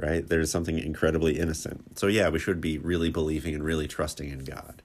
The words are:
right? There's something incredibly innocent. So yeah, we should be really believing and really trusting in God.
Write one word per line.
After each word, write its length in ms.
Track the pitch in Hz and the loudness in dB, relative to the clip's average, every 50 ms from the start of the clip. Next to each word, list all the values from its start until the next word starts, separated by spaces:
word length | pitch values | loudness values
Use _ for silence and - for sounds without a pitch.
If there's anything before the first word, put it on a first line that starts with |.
right? 260 | - 76 82 82 - | -2 0 0 0 0
There's 240 | - 85 80 80 76 | 2 2 2 2 2
something 280 | - 87 82 85 80 80 | 0 0 0 0 0 0
incredibly 600 | - 80 78 - - 80 80 80 80 80 73 71 | 0 -2 0 2 2 4 4 4 4 4 2 2
innocent. 600 | 85 80 78 - - - - - - - - - | 0 -2 -2 -4 -6 -8 -10 -10 -14 -14 -6 0
So 80 | - | 2
yeah, 220 | 98 107 107 95 82 | 2 4 4 4 4
we 100 | 78 80 | 2 0
should 200 | - 101 92 82 | 0 0 0 0
be 200 | 80 82 78 71 | 0 -2 -2 -2
really 320 | - 85 87 85 82 82 | 0 0 0 2 2 2
believing 420 | 80 85 78 78 80 78 - 85 76 | 2 0 0 0 0 -2 -2 -2 -2
and 100 | 76 76 | -2 -2
really 240 | 78 80 78 76 | 0 0 0 -2
trusting 420 | 73 - - 78 73 - - 73 71 | -2 -4 -4 -4 -4 -4 -8 -8 -8
in 140 | 69 67 67 | -8 -8 -10
God. 380 | - - - - - - - | -10 -12 -12 -14 -16 -18 -20